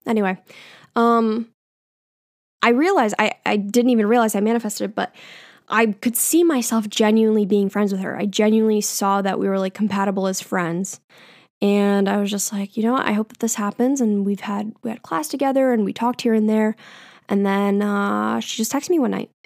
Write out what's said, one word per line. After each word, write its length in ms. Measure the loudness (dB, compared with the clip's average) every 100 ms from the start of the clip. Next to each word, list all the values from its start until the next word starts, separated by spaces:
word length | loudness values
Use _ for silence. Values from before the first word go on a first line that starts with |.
| -4
Anyway, 320 | 0 0 -4 -10 -20 -20 -20 -6
um, 540 | 0 2 4 2 -2 -6 _ _ _ _ _ _ _ _ _ _ _
I 80 | 2
realized, 440 | 2 2 2 0 0
I, 160 | -2 -2
I 140 | -2 -2
didn't 320 | 0 2 2
even 160 | 2 2
realize 280 | 2 2
I 60 | 0
manifested 480 | 0 0 -4 -6 -6
it, 60 |
but 200 | -4 -8 -10 -20 -20 -20 -20 -4
I 160 | 0
could 320 | 0 0 -4 -2
see 260 | 0 2
myself 460 | 4 2 0 -2 -2
genuinely 560 | 2 4 4 4 2
being 240 | 2 2 2
friends 240 | 0 -2
with 80 | -2
her. 160 | -6 -6
I 80 |
genuinely 560 | -4 0 2 4 4 2
saw 400 | -2 -2 0 0
that 180 | 0 -2
we 100 | -2
were, 100 | -2
like, 160 | -4
compatible 520 | -2 -2 0 -2 -2 -2
as 140 | -4
friends. 580 | -4 -4 -2 -4 -6 -10 _ -20 -20 -20 _ _
And 480 | 0 2 2 2 2
I 80 | 0
was 140 | -2
just 240 | -4 -6
like, 200 | -6 -6
"You 100 | -2
know 80 | 0
what? 100 | 0
I 80 | 0
hope 160 | -2 -4
that 120 | -6
this 160 | -4 -2
happens." 440 | -4 0 0 2
And 240 | 0 0
we've 160 | -2 -4
had, 320 | -4 -6 -8 -10
we 60 | -10
had 140 | -10
class 260 | -6 -6 -4
together 460 | -4 0 2 2
and 100 | 2
we 80 | 0
talked 300 | -2 -4 -2
here 100 | 0
and 160 | 2 2
there. 260 | 2 0 -2 -10 -20 -20 -20 -4
And 160 | 0
then, 380 | 0 0 0 0
uh, 580 | 0 0 0 -2 -2 -2
she 160 | -4 -6
just 160 | -4
texted 180 | -4 -2
me 80 | 0
one 120 | 0
night 200 | -2 -8 _